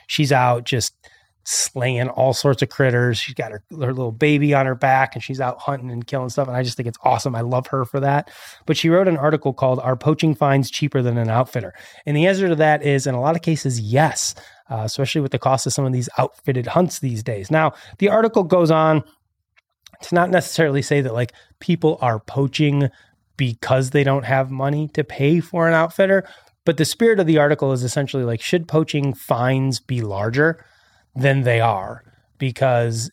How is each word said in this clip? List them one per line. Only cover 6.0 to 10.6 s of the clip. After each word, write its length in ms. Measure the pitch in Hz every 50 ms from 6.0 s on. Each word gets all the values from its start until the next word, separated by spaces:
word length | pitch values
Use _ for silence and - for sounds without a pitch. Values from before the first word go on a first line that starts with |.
| 117
killing 220 | - - 131 127 127
stuff. 180 | - - 139
And 80 | 131 123
I 80 | 127 131
just 140 | 123 -
think 100 | - 123
it's 120 | 117 113 - -
awesome. 320 | 135 127 113 - 139 120
I 60 | 113
love 280 | 117 120 127 127 127 -
her 180 | - 135 127
for 140 | - - 139
that. 300 | 135 139 139 147 - - - - - - - - _
But 100 | - 156
she 140 | - - 165
wrote 180 | 165 180 196 185
an 80 | 165
article 380 | 147 135 151 156 147 - 151 127
called 260 | - - 127 127 127
Are 160 | 123 127 131
Poaching 380 | 117 - 151 156 - 170 156 147
Fines 360 | - 151 139 139 139